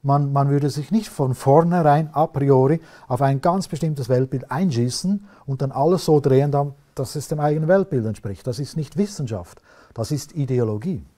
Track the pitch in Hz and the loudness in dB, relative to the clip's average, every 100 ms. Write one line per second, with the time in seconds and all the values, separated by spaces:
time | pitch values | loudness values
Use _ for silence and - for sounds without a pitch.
0 | 139 143 143 139 139 143 143 147 143 214 | 2 0 2 0 2 2 0 -4 -2 -2
1 | 214 - 131 123 - 143 170 175 151 147 | -4 -4 -2 0 4 4 6 2 4 4
2 | 156 139 160 135 139 131 135 160 - - | 2 -2 -2 0 4 4 4 0 -4 -20
3 | - 127 139 139 175 185 185 156 160 143 | -6 0 0 2 0 0 -4 -4 -4 -4
4 | 127 127 131 135 - 135 190 117 123 123 | 0 0 0 -4 -6 -2 0 0 -2 -2
5 | 180 202 - - - 135 139 131 147 180 | -4 -4 -6 -18 -8 -4 -4 0 0 2
6 | - 151 143 131 143 143 143 139 _ - | 4 2 6 4 4 0 -2 -8 _ -10
7 | 131 151 - 151 147 151 156 196 190 135 | -8 -8 -8 -2 -2 0 2 2 2 -2
8 | 110 104 104 95 - 117 139 - 143 151 | -2 -6 -10 -8 -8 -8 -8 -8 -6 -4
9 | 202 - 131 104 - - _ - _ - | -4 -4 -8 -8 -10 -20 _ -20 _ -8
10 | 110 147 - 160 135 127 113 107 147 143 | -6 -6 -8 -6 -2 0 0 -2 -4 -8
11 | - | -10